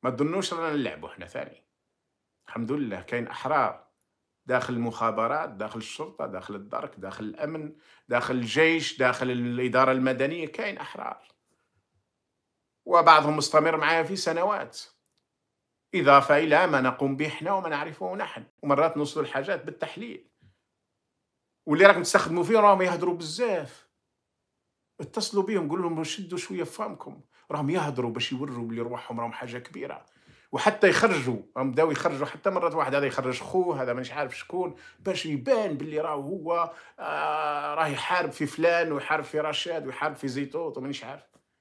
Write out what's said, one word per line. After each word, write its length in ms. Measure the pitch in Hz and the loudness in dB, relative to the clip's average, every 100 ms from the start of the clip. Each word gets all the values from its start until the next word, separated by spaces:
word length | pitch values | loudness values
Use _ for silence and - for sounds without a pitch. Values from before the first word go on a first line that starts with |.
ما 60 | 127 | -4
تظنوش 440 | 120 147 185 190 | -2 0 0 -4
رانا 220 | 170 165 147 | -4 -2 -2
نلعبوا 340 | 113 78 78 | -2 -6 -12
حنا 160 | - 85 | -14 -12
ثاني. 360 | - - - _ _ _ _ _ _ _ _ - | -10 -12 -14 _ _ _ _ _ _ _ _ -14
الحمد 240 | 113 113 | -8 -4
لله 300 | 147 127 92 | -4 -4 -8
كاين 260 | 90 120 113 | -6 -6 -6
أحرار 600 | - 127 147 113 - _ _ _ _ _ _ - | -8 -2 0 0 -4 _ _ _ _ _ _ -2
داخل 280 | 123 123 | 0 0
المخابرات، 760 | 123 120 113 117 110 113 147 160 | -4 -4 -2 -2 0 0 -2 -6
داخل 300 | 101 107 113 | -8 -10 -10
الشرطة، 480 | 107 - 170 - - | -12 -12 -12 -10 -10
داخل 280 | 95 - 104 | -8 -10 -12
الدرك، 400 | 101 - - - | -10 -10 -10 -12
داخل 240 | 95 95 | -14 -10
الأمن، 520 | 107 - 151 160 147 - _ _ - | -10 -6 -6 -6 -10 -14 _ _ -2
داخل 280 | 120 120 131 | -2 0 -2
الجيش، 600 | 117 120 160 165 151 - | 0 4 4 4 -2 0
داخل 340 | 127 123 127 | 0 0 -2
الإدارة 600 | 123 120 120 127 123 131 | -2 -2 -2 0 4 4
المدنية، 560 | 131 131 120 139 170 156 | 4 2 0 -2 -2 -8
كاين 300 | - 214 196 | -8 -8 -8
أحرار. 500 | - - - - _ _ _ _ _ _ _ _ _ _ _ _ _ _ _ _ - | -12 -12 -12 -12 _ _ _ _ _ _ _ _ _ _ _ _ _ _ _ _ 4
وبعضهم 520 | 170 165 156 147 151 | 6 10 8 8 0
مستمر 400 | 139 156 156 156 | 2 4 4 4
معايا 260 | 151 165 | 2 2
في 120 | 160 190 | 0 -2
سنوات، 640 | - 165 185 208 - - - _ _ _ _ _ _ _ _ _ _ 185 | -2 0 0 -2 -6 -14 -20 _ _ _ _ _ _ _ _ _ _ 2
إضافة 420 | 143 139 135 147 | 8 10 10 4
إلى 300 | 160 147 180 | 6 4 4
ما 140 | 143 | 2
نقوم 360 | 127 123 139 139 | 2 0 -2 -2
به 100 | 151 | -4
إحنا 260 | - 170 | -4 -2
وما 160 | 196 175 | -2 -2
نعرفه 460 | 147 156 151 185 190 | -6 -6 -8 -8 -6
نحن، 280 | 196 - - _ | -8 -10 -16 _
ومرات 360 | 143 139 160 147 | 0 2 2 0
نوصلوا 280 | 147 156 147 | -4 -4 -4
الحاجات 400 | 135 139 185 147 | -4 -4 -6 -8
بالتحليل. 640 | - - - 233 - _ _ _ _ _ _ _ _ _ _ _ _ _ _ - | -10 -10 -10 -14 -14 _ _ _ _ _ _ _ _ _ _ _ _ _ _ 0
واللي 200 | 151 196 | 8 10
راكم 180 | 196 | 10
تستخدموا 400 | - 196 156 170 | 6 2 2 -2
فيه 160 | 170 220 | 2 6
راهم 220 | 208 190 | 6 6
يهدروا 340 | 185 175 180 170 | 4 0 -2 -2
بزاف. 680 | 160 165 240 180 139 - _ _ _ _ _ _ _ _ _ _ _ - | -4 -4 -2 -2 -6 -14 _ _ _ _ _ _ _ _ _ _ _ -14
اتصلوا 440 | 147 - 208 202 | -10 -6 -2 0
بيهم، 260 | 190 202 151 | 0 0 -2
قولوا 200 | 175 175 | -2 -2
لهم 140 | 160 | -2
شدوا 340 | 156 - 175 180 | -6 -8 -8 -8
شوية 260 | - 185 | -6 -6
فمكم. 580 | 160 - 214 - - - - _ - | -6 -6 -8 -10 -16 -18 -20 _ -8
راهم 180 | 147 139 | -4 0
يهدروا 420 | 180 147 127 120 | 0 0 -2 -2
باش 200 | 113 - | -2 -4
يوروا 360 | 131 143 123 117 | -4 -6 -6 -6
بلي 140 | 113 | -6
رواحهم 380 | 117 120 - 117 | -6 -8 -8 -6
راهم 120 | 117 | -6
حاجة 260 | 113 123 120 | -8 -12 -12
كبيرة. 480 | 120 - 139 - - _ _ - _ | -12 -12 -12 -12 -18 _ _ -20 _
وحتى 380 | - - 208 196 | 0 2 6 6
يخرجوا، 520 | - 226 165 127 110 - 123 | 6 4 4 0 -4 -4 -4
راهم 140 | 135 | 0
بداو 200 | 127 160 | 4 4
يخرجوا، 340 | 143 170 139 143 | 4 -2 -2 -6
حتى 240 | - 196 | -4 -2
مرات 240 | 185 170 | 0 0
واحد 220 | 156 131 139 | 0 0 2
هذا 100 | 139 | 0
يخرج 360 | - 127 127 | 0 -4 -4
خوه، 400 | - 185 175 143 | -2 0 2 0
هذا 120 | 123 | -2
مانيش 180 | 120 123 | -4 -6
عارف 260 | 143 139 - | -6 -6 -8
شكون، 380 | - 175 180 - - - | -8 -6 -6 -8 -18 -10
باش 260 | - 185 160 | -6 -4 -4
يبان 520 | 143 123 240 208 143 | -2 2 2 2 -4
بلي 220 | 156 151 | -6 -4
راهو 220 | 160 147 | -2 -4
هو، 520 | 139 190 156 170 170 - - - | -6 -6 -2 -2 -2 -6 -20 -12
آه، 760 | - 151 156 151 151 147 147 151 | -8 -4 -2 -2 -2 -2 -4 0
راه 120 | 160 | -2
يحارب 440 | 135 - 180 170 | -2 -2 0 -2
في 140 | - 147 | -4 -6
فلان 460 | - 165 170 165 | 2 4 4 2
ويحارب 320 | 143 - 156 | -2 -2 -4
في 160 | 143 151 | -2 -4
رشاد 480 | 151 147 170 165 135 | -2 -4 -4 -6 -6
ويحارب 280 | 127 151 147 | -4 -6 -4
في 120 | 139 | -6
زيتوت 500 | 127 139 156 160 131 | -6 -6 -6 -6 -6
ومانيش 260 | 131 135 | -8 -10
عارف. 200 | 113 143 _ _ _ _ | -12 -16 _ _ _ _